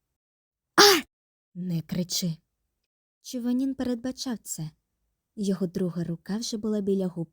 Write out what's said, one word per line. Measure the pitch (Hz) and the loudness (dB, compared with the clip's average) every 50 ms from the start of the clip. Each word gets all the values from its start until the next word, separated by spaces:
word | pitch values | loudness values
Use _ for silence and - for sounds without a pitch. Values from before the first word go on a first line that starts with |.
| _ _ _ _ _ _ _ _ _ _ _ _ _ _ _ | _ _ _ _ _ _ _ _ _ _ _ _ _ _ _
"А!" | - 403 403 392 320 - - _ _ _ _ _ _ _ _ - | 8 8 8 8 6 2 -4 _ _ _ _ _ _ _ _ -10
"Не | 180 180 180 170 165 | -8 -4 -2 -2 -2
кричи!" | 160 - - 180 180 180 - - - 175 160 - _ _ _ _ _ _ _ _ _ _ _ _ _ _ _ _ | -4 -4 -4 -4 -4 -2 -2 -2 -2 -2 -2 -4 _ _ _ _ _ _ _ _ _ _ _ _ _ _ _ _
Чуванін | - - - 254 233 247 247 254 269 269 269 | -16 -10 -8 -4 -2 0 0 0 0 0 -2
передбачав | - 262 247 247 233 240 254 262 - - 262 233 202 | -2 -2 -2 -2 -4 -4 -6 -6 -6 -6 -6 -6 -6
це. | - - - - 156 151 - _ _ _ _ _ _ _ _ _ _ _ - | -8 -10 -8 -8 -8 -10 -10 _ _ _ _ _ _ _ _ _ _ _ -8
Його | - 202 196 190 190 196 | -4 -2 0 0 0 -2
друга | 175 175 196 190 175 165 175 170 | -2 -2 -2 -2 -2 -2 -4 -4
рука | 165 170 165 - - 190 | -4 -6 -8 -6 -6 -6
вже | 220 240 - 240 | -6 -4 -6 -6
була | 214 208 220 214 208 | -4 -2 -2 -2 -2
біля | 196 202 196 196 190 | 0 0 0 0 0
губ | 185 175 175 165 - | -2 -2 -6 -8 -8